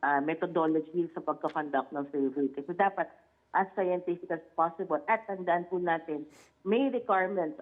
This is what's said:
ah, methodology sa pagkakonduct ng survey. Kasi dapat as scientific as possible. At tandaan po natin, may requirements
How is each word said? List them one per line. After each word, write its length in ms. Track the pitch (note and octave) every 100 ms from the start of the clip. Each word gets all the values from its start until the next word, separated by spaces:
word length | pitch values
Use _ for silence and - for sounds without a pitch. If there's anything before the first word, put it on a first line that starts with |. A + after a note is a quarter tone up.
ah, 240 | C#3+ C#3+
methodology 880 | D3 E3 E3+ E3+ D#3+ D#3+ D#3 F3 E3+
sa 80 | -
pagkakonduct 720 | D#3+ D3 D3+ D#3+ D3+ C#3 C3
ng 160 | C#3+ C#3+
survey. 400 | C#3+ C3+ C3 C3+ C#3
Kasi 160 | C#3
dapat 400 | F3 G3 F#3+ D#3+ - _ _ _
as 160 | - F#3+
scientific 560 | - F3+ F3+ F3+ F3 -
as 80 | E3 -
possible. 480 | - E3 E3 F3 D3+ -
At 160 | A3 G#3+
tandaan 400 | F#3+ F3+ F3 E3+
po 160 | F#3
natin, 400 | F3 E3 E3 D3+ D3 - - _
may 240 | F#3+ A3+ C4+
requirements 720 | A#3+ - F#3+ F#3 G3 D#3+ D3+